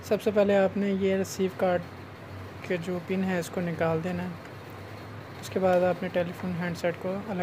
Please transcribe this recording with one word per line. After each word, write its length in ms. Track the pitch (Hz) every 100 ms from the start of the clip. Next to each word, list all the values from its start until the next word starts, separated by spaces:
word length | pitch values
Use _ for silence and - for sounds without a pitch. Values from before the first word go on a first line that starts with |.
سب 180 | - 202
سے 80 | 220
پہلے 240 | 208 202 202
آپ 180 | 190 196
نے 140 | 202
یہ 260 | 196 190 190
ریسیو 340 | 190 - 190 -
کارڈ 240 | 185 180 170 - - - - - - - -
کے 80 | 180
جو 220 | 170 175 170
پن 180 | 190
ہے، 140 | 190 180
اس 120 | 165
کو 100 | -
نکال 440 | 175 165 165 165
دینا 180 | 175 175
ہے۔ 60 | 180 170 - - - - - - - - - -
اس 80 | -
کے 100 | 202
بعد 220 | 185 180
آپ 220 | 180 175
نے 60 | 185
ٹیلی 200 | 180 175 180
فون 120 | 185 170
ہینڈ 200 | 175 165
سیٹ 160 | 175 165
کو 180 | 185 190 208
الگ 140 | 185